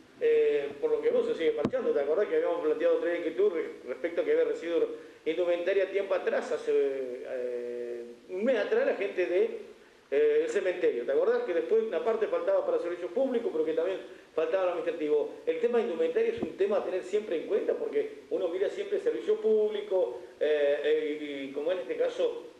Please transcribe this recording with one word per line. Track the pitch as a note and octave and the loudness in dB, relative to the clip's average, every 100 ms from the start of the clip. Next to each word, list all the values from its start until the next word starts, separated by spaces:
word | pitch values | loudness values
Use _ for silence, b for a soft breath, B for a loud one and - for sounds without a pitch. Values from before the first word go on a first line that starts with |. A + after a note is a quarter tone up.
| - - | -18 -2
Eh, | D#3 D3+ D3 D3 C#3+ - | 2 4 4 2 -2 -4
por | D#3 | -2
lo | D3+ | 0
que | D3+ | 2
vos | - - | 2 0
se | |
sigue | D3+ D#3 | 0 0
parchando, | D3+ - B3+ A#3 | 0 -2 -2 0
¿te | D3 | 0
acordás | C#3 E3 G#3 | 2 0 0
que | D#3+ | 0
habíamos | F3 D#3+ | 0 0
planteado | D3+ D3+ E3+ E3 | -2 0 2 2
tres | E3+ E3 | 0 -2
inquietudes | D#3+ - G#3 | -4 0 0
re-, | D#3+ - - B2 | 0 -6 -10 -12
respecto | C3 - F3+ | -8 -4 -2
a | |
que | D3 | 0
había | D#3+ | 2
recibido | D3+ - E3 E3 D3+ B B B - | 2 -2 -2 0 0 B B B -4
indumentaria | E3 F3 F3 - G3+ F#3 | 0 0 0 0 0 0
tiempo | G3 - | 0 0
atrás, | F#3 G#3+ - - | -2 0 -2 -2
hace, | D3+ D3+ | -4 2
eh, | C#3+ C#3 C3+ B2+ B2+ B2+ B2+ B2 A#2+ A#2+ A#2+ A#2+ A#2+ A#2+ A#2+ - | 2 2 0 -6 -8 -8 -6 -6 -6 -6 -8 -8 -8 -12 -16 -10
un | F#3 A#3+ | -2 0
mes | A3+ | 0
atrás, | - A3 C#4 | 2 2 2
la | - | 0
gente | G3 F3+ F3 | -2 -2 0
de, | F3+ A3+ - - B B B _ | 2 2 -2 -12 B B B _
eh, | C#3 D3+ D3+ | 2 4 4
el | D#3+ | 2
cementerio? | G3+ F#3 E3+ D#3+ A#2+ A#2+ | 0 0 2 2 2 2
¿Te | |
acordás | C#3+ G3 B3 | 2 4 2
que | - | 0
después | E3 E3 A3 | 0 2 2
una | A3 E3 | 2 0
parte | A3 G#3+ G3+ | 0 0 0
faltaba | E3+ F#3 G3 F3 | 0 2 2 2
para | E3 | 0
servicio | E3+ F3 F3 | 0 -4 -4
público, | C4+ C4 A#3 F#3+ | 0 0 0 0
pero | D#3 D#3 | 0 0
que | |
también | D#3 F3+ F#3+ - B B | 0 -2 -4 -8 B B
faltaba | D#3 D#3+ F#3+ | -2 0 2
lo | F3+ | 0
administrativo? | E3+ E3 D#3 D3+ D3 - - - | 0 -2 -2 2 2 0 -4 -4
El | D#3+ | 0
tema | A#3 A#3 | 2 2
de | |
indumentaria | F#3 D#3+ E3 A3 A3+ | 0 0 0 2 0
es | - | 0
un | D#3 - | -6 -2
tema | G3+ G3 | 0 2
a | F3 | 0
tener | F3+ | -4
siempre | - G#3 G#3 D#3+ | -2 -2 -2 -4
en | - | 0
cuenta, | G3+ - | 0 0
porque | - - C#3+ - - - | -2 0 -2 -2 -6 -6
uno | F#3 F3 | -2 -2
mira | F#3 F#3+ | 0 0
siempre | G3 - G3+ | -2 -2 0
servicio | - - - G#3+ | 0 0 0 2
público, | A3 G#3+ G#3+ G#3 - F#3 B2 B B - | 4 4 4 0 0 0 0 B B -2
eh, | D3+ D3+ C#3+ D3 | 2 4 4 2
eh, | D3 D#3 D3 D3+ D3 C#3 C3+ | 2 2 0 -4 -6 -8 -6
y | |
como | - D#3 | -4 -2
en | F#3 | -2
este | - - | -4 -2
caso, | E3 - E3 - - - | -2 0 -2 -2 -10 -18